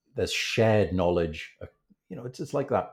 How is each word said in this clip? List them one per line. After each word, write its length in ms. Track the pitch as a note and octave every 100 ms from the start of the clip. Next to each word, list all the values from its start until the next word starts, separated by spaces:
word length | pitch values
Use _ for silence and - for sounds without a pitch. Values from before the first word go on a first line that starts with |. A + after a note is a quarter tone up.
| _ -
there's 160 | F2+
shared 640 | - - - A2 G#2+ F2+
knowledge, 600 | F#2 F2 F2 E2 D#2 - _
uh, 40 | - _ _ _ _
you 80 | A2
know, 80 |
it's, 160 | B2+ -
it's 140 | D3+
like 160 | C#3 C3+
that 220 | G#2 -